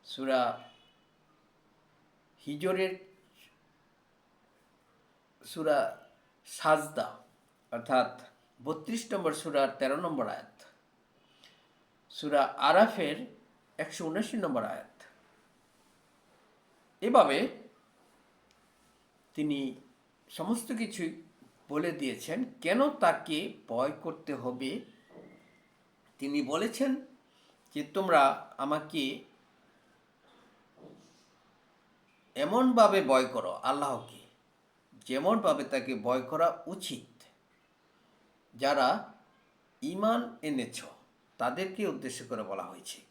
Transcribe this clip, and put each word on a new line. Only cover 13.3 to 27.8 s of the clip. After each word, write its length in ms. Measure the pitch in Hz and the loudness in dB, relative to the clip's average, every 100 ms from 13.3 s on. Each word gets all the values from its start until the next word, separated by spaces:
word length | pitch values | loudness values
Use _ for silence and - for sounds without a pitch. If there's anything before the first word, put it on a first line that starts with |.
| - _ _ _ - | -18 _ _ _ -10
একশো 280 | 156 - 160 | -10 -6 -4
উনআশি 300 | 175 220 233 | -4 -4 -2
নম্বর 280 | 175 127 | -2 -2
আয়াত। 380 | 104 80 - _ - _ _ _ _ _ _ _ _ _ _ _ _ _ _ _ _ _ _ _ | -2 -8 -12 _ -20 _ _ _ _ _ _ _ _ _ _ _ _ _ _ _ _ _ _ _
এভাবে 480 | 214 247 143 139 254 - - _ _ _ _ _ _ _ _ _ _ _ _ _ _ _ _ | 6 8 8 4 0 -6 -20 _ _ _ _ _ _ _ _ _ _ _ _ _ _ _ _
তিনি 460 | - 151 143 135 - - _ _ _ _ | -6 -2 -2 -4 -8 -20 _ _ _ _
সমস্ত 440 | - 185 233 - | -10 -4 -4 -4
কিছুই 500 | 226 226 - 165 - - _ - _ - | -6 -6 -4 -6 -6 -18 _ -20 _ -6
বলে 240 | 147 170 | -2 -2
দিয়েছেন। 520 | 160 135 113 - - - - | -2 -4 -6 -6 -4 -6 -6
কেন 300 | 165 220 285 | 0 2 2
তাকে 600 | 294 180 156 - 156 190 - - | 4 2 2 -2 -4 -4 -10 -6
ভয় 240 | 117 139 151 | -2 -2 -2
করতে 320 | 165 156 - | -10 -10 -10
হবে? 460 | 135 123 127 135 202 - - _ - - - _ _ _ _ _ _ _ _ | -6 -6 -6 -6 -6 -12 -20 _ -20 -20 -20 _ _ _ _ _ _ _ _
তিনি 240 | 139 147 | -2 -2
বলেছেন 640 | 131 156 226 - 269 262 - - _ _ _ _ _ | 0 0 -2 0 0 0 -4 -20 _ _ _ _ _
যে, 100 | 147 | -8